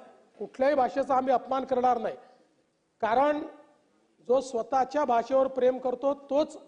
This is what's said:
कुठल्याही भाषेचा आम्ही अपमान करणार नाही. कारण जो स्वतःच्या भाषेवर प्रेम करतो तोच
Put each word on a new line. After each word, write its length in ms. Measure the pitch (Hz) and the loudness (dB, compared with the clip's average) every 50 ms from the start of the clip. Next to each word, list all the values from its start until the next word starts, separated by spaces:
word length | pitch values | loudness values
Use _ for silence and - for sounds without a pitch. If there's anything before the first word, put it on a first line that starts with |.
| - - - _ _ _ _ - | -10 -20 -20 _ _ _ _ -14
कुठल्याही 360 | 208 - - - 262 277 302 | -14 -12 -4 0 2 2 4
भाषेचा 400 | 277 247 226 - 277 262 262 262 | 2 0 0 0 -4 -2 0 0
आम्ही 180 | 254 262 262 254 | 0 2 2 0
अपमान 320 | 226 - - 262 269 254 | 0 0 -2 -4 -4 -2
करणार 320 | 262 262 247 247 254 240 226 | -2 -2 2 2 2 2 2
नाही. 180 | 214 180 135 - - - _ _ _ _ _ _ _ _ _ _ _ _ _ - | -2 -6 -8 -8 -16 -20 _ _ _ _ _ _ _ _ _ _ _ _ _ -4
कारण 380 | 226 208 226 254 285 294 302 302 311 - - - - _ _ _ _ _ _ _ _ _ _ _ _ 226 | -2 0 2 4 4 2 2 -2 -4 -10 -14 -20 -20 _ _ _ _ _ _ _ _ _ _ _ _ 0
जो 140 | 247 269 | 0 0
स्वतःच्या 640 | 262 - - 226 220 - 269 262 254 254 277 294 294 | 0 -2 -6 -6 -4 -2 0 0 0 0 0 -2 0
भाषेवर 420 | 247 233 233 233 - 262 269 262 262 | 2 2 0 0 2 2 2 2 2
प्रेम 300 | 262 254 247 254 262 247 | 0 2 2 2 2 0
करतो 360 | 262 254 247 247 277 277 285 | -4 -4 -4 -2 -2 -2 -2
तोच 440 | 277 - - 269 294 311 302 - - - | -4 -6 -2 0 0 0 0 -4 -18 -20